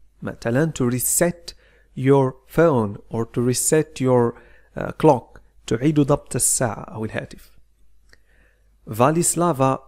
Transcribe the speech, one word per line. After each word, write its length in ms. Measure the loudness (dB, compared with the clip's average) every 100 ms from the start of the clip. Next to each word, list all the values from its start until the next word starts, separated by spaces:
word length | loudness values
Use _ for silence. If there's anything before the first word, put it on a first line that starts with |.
| -20 _
مثلا 500 | -12 -6 -2 0 0 0
to 100 | -2
reset 640 | -2 -2 0 0 -2 -14 -20 _ _ _ -2
your 380 | 2 4 2 -4 _
phone 500 | 2 4 2 -2 -6 -8
or 160 | -6 -4
to 160 | -2
reset 600 | -2 0 0 0 0 -4
your, 320 | 0 2 2 -4 -18 -20 _ -10
uh, 140 | -10
clock. 500 | 2 2 2 -2 -20 -20 _ -6
تعيد 320 | -2 0 2
ضبط 360 | 0 -2 -4 -4
الساعة 480 | -2 -2 -4 -6
أو 220 | -12 -12 -10
الهاتف. 460 | -10 -12 -16 -20 -20 _ _ -20 -20 _ _ _ _ _ _ _ _ -10
Valislava 920 | 0 2 2 0 0 -2 2 0 0